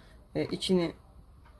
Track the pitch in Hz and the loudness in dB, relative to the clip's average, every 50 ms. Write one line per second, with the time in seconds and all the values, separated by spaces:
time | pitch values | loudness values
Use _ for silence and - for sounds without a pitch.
0 | - - - - - - - 156 151 - 180 185 - - 185 180 165 160 - - | -20 -20 -20 -20 -14 -8 -4 -4 -4 -4 -4 -4 0 2 2 4 2 0 -4 -8
1 | - - - - - - - - - - - - | -18 -20 -20 -20 -20 -20 -20 -20 -20 -20 -20 -20